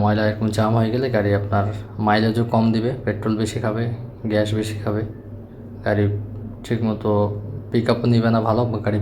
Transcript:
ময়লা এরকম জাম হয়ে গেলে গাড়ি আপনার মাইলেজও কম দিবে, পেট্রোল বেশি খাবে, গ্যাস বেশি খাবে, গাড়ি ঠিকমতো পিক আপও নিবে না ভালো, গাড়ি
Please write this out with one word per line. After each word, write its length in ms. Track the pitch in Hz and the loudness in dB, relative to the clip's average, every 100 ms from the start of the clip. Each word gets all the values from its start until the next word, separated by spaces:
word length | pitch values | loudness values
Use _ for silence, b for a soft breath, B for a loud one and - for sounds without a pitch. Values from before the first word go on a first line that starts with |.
ময়লা 220 | 104 107 107 | 2 2 0
এরকম 180 | 107 110 104 | 0 -2 0
জাম 140 | 107 113 | 2 2
হয়ে 100 | 110 | 2
গেলে 140 | 123 131 | 0 0
গাড়ি 220 | 110 101 | 0 2
আপনার 320 | 101 101 104 101 104 - - | 2 2 0 0 -4 -10 -2
মাইলেজও 440 | 107 107 113 113 113 | 2 4 4 2 2
কম 100 | 113 113 | 4 4
দিবে, 200 | 110 117 135 110 | 2 0 -2 -2
পেট্রোল 280 | 101 113 110 | -2 -2 0
বেশি 200 | 110 117 | -2 -2
খাবে, 240 | 107 107 120 - - - 110 | -2 -2 -2 -4 -10 -8 -2
গ্যাস 240 | 107 104 107 | 0 2 0
বেশি 160 | 107 104 | -2 -4
খাবে, 180 | 110 104 107 - - - - - - - 107 | -2 -2 -4 -10 -14 -14 -16 -16 -16 -6 0
গাড়ি 200 | 104 104 104 - - - - | 2 2 0 -6 -10 -12 -12
ঠিকমতো 480 | - 117 113 107 107 104 101 - - - - | -4 -2 0 0 2 2 2 -2 -8 -10 -2
পিক 180 | 120 113 | 0 2
আপও 160 | 117 120 | 2 4
নিবে 220 | 117 113 113 | 4 4 2
না 40 | |
ভালো, 200 | 110 107 - 113 101 | 2 2 0 0 0
গাড়ি 140 | 104 | 0